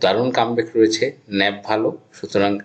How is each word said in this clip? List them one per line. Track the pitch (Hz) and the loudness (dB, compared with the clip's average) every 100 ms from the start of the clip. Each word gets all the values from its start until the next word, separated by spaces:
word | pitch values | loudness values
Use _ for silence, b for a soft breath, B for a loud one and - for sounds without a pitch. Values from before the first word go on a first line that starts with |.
দারুণ | 92 104 127 127 | 0 2 0 0
কামব্যাক | 117 117 110 113 | 0 -2 -2 2
রয়েছে, | 110 - 131 - - 98 | 2 2 -2 -4 -6 -2
ন্যাপ | 101 101 - | 0 -2 -4
ভালো, | 107 123 - - - | -2 -2 -4 -14 -18
সুতরাং | - 101 101 101 | -4 0 0 -2